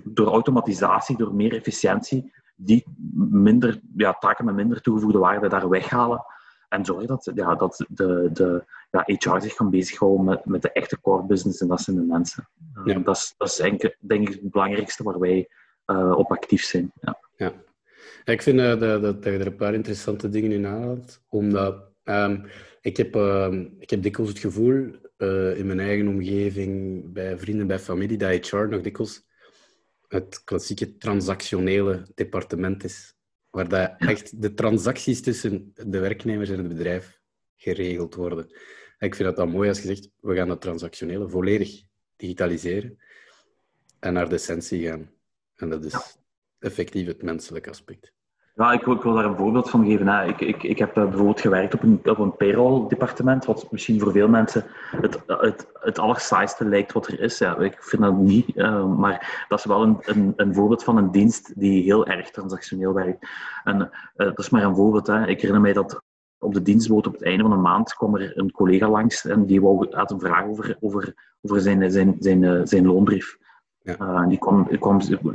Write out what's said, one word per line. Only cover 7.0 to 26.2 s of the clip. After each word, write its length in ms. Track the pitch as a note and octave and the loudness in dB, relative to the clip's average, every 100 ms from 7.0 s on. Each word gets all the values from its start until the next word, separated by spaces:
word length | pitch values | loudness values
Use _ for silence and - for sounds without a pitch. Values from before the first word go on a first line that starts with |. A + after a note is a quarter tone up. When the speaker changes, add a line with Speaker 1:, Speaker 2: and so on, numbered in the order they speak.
| A#2+ | -4
Speaker 1:
dat, 240 | C3 - | -6 -6
ja, 200 | G2 F2 | -2 0
dat 300 | D#2+ F#2 - - | 0 -2 -4 -10
de, 420 | - F#2+ F2 F2 | -2 0 2 0
de, 320 | D#2+ F#2 F2 - - _ | 2 0 0 -6 -18 _
ja, 140 | F#2 - | -2 0
H 300 | G2 - F#2 | -2 0 -2
R 40 | |
zich 140 | G#2+ | -4
kan 160 | - G#2 | -2 0
bezighouden 540 | F#2 F2+ - G2 G2 | 0 -2 0 2 4
met, 200 | F#2+ F#2+ | 2 0
met 180 | - F#2 | -2 -4
de 100 | - | -2
echte 280 | - - - | -4 -6 -4
core 260 | G2 F#2 G2 | 0 0 2
business, 340 | F#2+ G2 - | 0 0 -2
en 80 | F2 | -2
dat 120 | F#2 | -2
zijn 160 | - F#2 | -2 -2
de 60 | |
mensen. 460 | E2+ E2 F2 - - _ - | 0 0 -2 -6 -16 _ -20
Eh, 80 | B2 | -6
Speaker 2:
Ja. 140 | A2+ F#2+ | -2 0
Speaker 1:
dat 180 | F2+ F#2+ | 0 -2
is, 180 | - - | -4 -6
dat 120 | - | -6
is 100 | - | -2
eigenlijk, 380 | F#2 G2+ - - | -2 0 -2 -4
denk 280 | G2+ G#2+ G2+ | -2 0 0
ik, 60 | |
het 160 | G2 G2+ | -4 -4
belangrijkste 520 | G2+ G2 G2+ - - | -2 0 -2 -6 -8
waar 160 | G#2+ F2+ | -6 -2
wij, 300 | F2+ F#2 F2+ _ _ _ | 2 2 0 _ _ _
eh, 280 | - F#2+ F#2 F2+ | -4 0 2 4
op 140 | - | 2
actief 340 | F2 - G2 | -2 0 -2
zijn. 280 | - F2+ F2 - | 0 -4 -4 -8
Ja. 180 | - - _ _ | -10 -10 _ _
Speaker 2:
Ja. 160 | F#2 - _ _ _ _ - - | -8 -8 _ _ _ _ -20 -12
Ja, 80 | - | -4
ik 100 | A#2 | 0
vind, 160 | - C3 | 2 4
eh, 100 | B2 | 2
dat, 340 | A2+ A2+ G#2+ | 2 0 0
dat, 200 | G#2 G2+ | -2 -2
dat 100 | G2+ | -4
je 60 | G2 | -4
er 80 | F#2+ | -4
een 100 | - | -4
paar 180 | G#2 | -4
interessante 540 | G#2+ G#2+ G2+ - G2+ G#2+ | -2 -6 -8 -6 -6 -4
dingen 240 | G#2+ G#2+ | -2 -2
in 140 | G#2 G2+ | -2 -4
aanhaalt, 560 | G#2+ B2 B2 B2 - _ | -6 -6 -8 -12 -20 _
omdat, 560 | G#2+ G#2 G2+ G2 F#2+ - _ | -2 0 0 0 -4 -16 _
ehm, 400 | - G2+ G2+ G2 G2+ - - _ | -4 -2 0 -4 -10 -20 -20 _
ik 160 | G2 F#2 | -6 -2
heb, 180 | A2 | -2
ehm, 520 | G#2+ G2+ G2 F#2+ F#2+ E2+ - | 0 0 0 0 -4 -8 -16
ik 120 | - | -6
heb 120 | G#2 | -4
dikwijls 280 | G2 G#2 G#2+ | -4 -4 -6
het 100 | G2+ | -6
gevoel, 460 | G#2 F#2 A#2+ C3+ B2+ - - _ | -6 0 0 0 -4 -12 -20 _
eh, 420 | G2 F#2+ F#2 F#2+ | -4 -2 -2 -4
in 80 | F#2+ | -4
mijn 140 | F#2+ | -4
eigen 280 | G2+ G2+ G#2 | -2 -2 -2
omgeving, 960 | G2 | -2